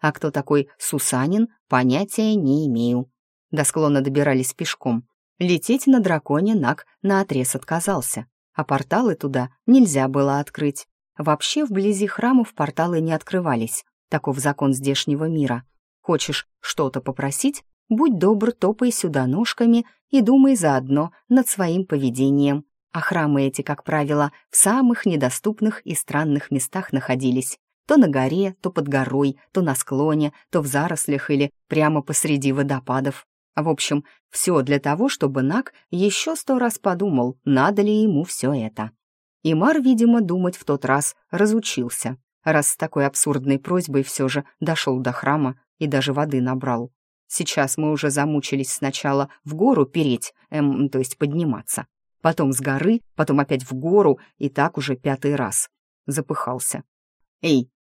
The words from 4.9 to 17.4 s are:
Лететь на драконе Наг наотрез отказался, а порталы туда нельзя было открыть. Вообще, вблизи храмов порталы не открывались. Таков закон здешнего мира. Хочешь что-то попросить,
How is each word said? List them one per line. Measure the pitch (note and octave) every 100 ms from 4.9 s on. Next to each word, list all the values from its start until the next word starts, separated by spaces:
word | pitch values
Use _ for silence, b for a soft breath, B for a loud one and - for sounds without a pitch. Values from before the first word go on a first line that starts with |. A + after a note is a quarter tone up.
| A#2 - _ _ -
Лететь | F3+ E3+ - C4 C4+
на | B3+
драконе | F#3 D#3 - D3 G3+
Наг | G#3+ D3 D3+ - _
наотрез | G3 G3 G3 C#3 B2+
отказался, | C3+ - E3+ G3+ F3 - - - _ _
а | -
порталы | D3+ C#3 - F#3+ B3
туда | D#3 C#3+ C3+ B2+ _ -
нельзя | C4 G#3 C#3 C3
было | C#3 C#3 C#3
открыть. | C#3+ - D3 - - _ _ -
Вообще, | D3+ D3+ - D4
вблизи | C#4 G3 G3+ G3 G#3
храмов | - A#3+ B3+ A3+
порталы | - D3 - E3+ E3
не | D#3+
открывались. | D#3 - F#3 E3+ A#2 A2+ - - _ -
Таков | D#3 - C3+
закон | C#3+ C#3+ C#3
здешнего | C3 C#3 C#3 - C#3+ D#3+
мира. | D#3+ C3 A#2+ - _ _ _
Хочешь | - D#3 - C#3 - _
что-то | - - B2+ C3
попросить, | - - C#3 -